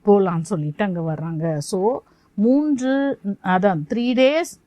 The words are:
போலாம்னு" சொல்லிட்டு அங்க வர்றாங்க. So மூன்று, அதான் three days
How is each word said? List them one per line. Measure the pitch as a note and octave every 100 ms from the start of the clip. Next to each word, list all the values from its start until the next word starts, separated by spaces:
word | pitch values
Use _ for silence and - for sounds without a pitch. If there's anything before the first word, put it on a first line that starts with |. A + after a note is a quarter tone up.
| G#3
போலாம்னு" | G3+ F#3+ E3
சொல்லிட்டு | D#3+ E3+ D3+ D3
அங்க | G3+ E3+
வர்றாங்க. | E3 D#3 E3 D#3 E3 D3+
So | - F#3+ G#3 C4+ _ _ _
மூன்று, | - A3+ C#4 D4+ B3+ B3+ C4+ C#4 C#4 G3+ G3
அதான் | F#3+ F#3 G3+ E3 D#3
three | A#3 A#3+
days | B3 C4 D#4 F4 -